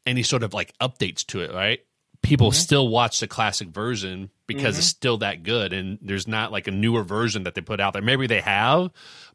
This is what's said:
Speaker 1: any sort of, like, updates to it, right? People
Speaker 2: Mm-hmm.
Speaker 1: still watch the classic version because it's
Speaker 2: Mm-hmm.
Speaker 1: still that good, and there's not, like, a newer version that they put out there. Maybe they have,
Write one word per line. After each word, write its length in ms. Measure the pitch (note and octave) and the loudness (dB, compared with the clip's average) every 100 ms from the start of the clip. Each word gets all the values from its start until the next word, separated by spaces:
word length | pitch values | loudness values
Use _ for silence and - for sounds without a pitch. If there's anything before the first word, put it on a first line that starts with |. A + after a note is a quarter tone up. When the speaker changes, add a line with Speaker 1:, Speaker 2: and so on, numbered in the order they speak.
| B2 | -2
Speaker 1:
any 160 | B2 | 0
sort 180 | A2+ B2+ | 0 0
of, 140 | G#2+ G2+ | -2 -4
like, 180 | - - | -6 -4
updates 440 | B2+ - G#2+ - - | -4 -2 -4 -4 -8
to 140 | F#2 | -6
it, 120 | E2+ | -6
right? 280 | F#2 G2+ B2 _ _ _ - | -2 -2 -2 _ _ _ -4
People 260 | A#2+ C#3+ A2 | 2 6 6
Speaker 2:
Mm-hmm. 60 | - | 4
Speaker 1:
still 320 | - C#3+ B2+ | 4 4 4
watch 320 | A2+ A#2 - | 4 2 0
the 80 | G#2+ | -4
classic 400 | - G#2+ - F#2 | 0 0 0 -6
version 640 | F2 A#2 A2 F#2+ F#2 G2 _ - | -6 -4 -4 -6 -8 -12 _ -10
because 320 | C3+ C3 D3 | -2 0 2
it's 80 | E3 | 0
Speaker 2:
Mm-hmm. 100 | - | 2
Speaker 1:
still 200 | B2+ A2 | 0 0
that 240 | G2+ E2+ | -2 -4
good, 300 | F2 A#2 F#2+ | -2 -2 -2
and 260 | F#2 F#2 G#2 | -4 -6 -8
there's 260 | G2 G2 A2 | -6 -4 -2
not, 240 | A2 A2 | -4 -2
like, 160 | G2+ G2+ | -4 -4
a 40 | |
newer 320 | G2 A2+ A#2 | 0 2 2
version 400 | F2+ G#2 A#2 G#2 | 0 0 0 -2
that 100 | F2 | -4
they 80 | F#2+ | -8
put 180 | E2 G#2 | -6 -2
out 140 | G2 | 0
there. 80 | G2 | 0
Maybe 260 | A2 C3 B2+ | 0 0 2
they 120 | G#2 | 0
have, 480 | G#2 G2+ A#2 D#3+ F3+ - - - - | 2 2 4 2 0 -8 -20 -20 -16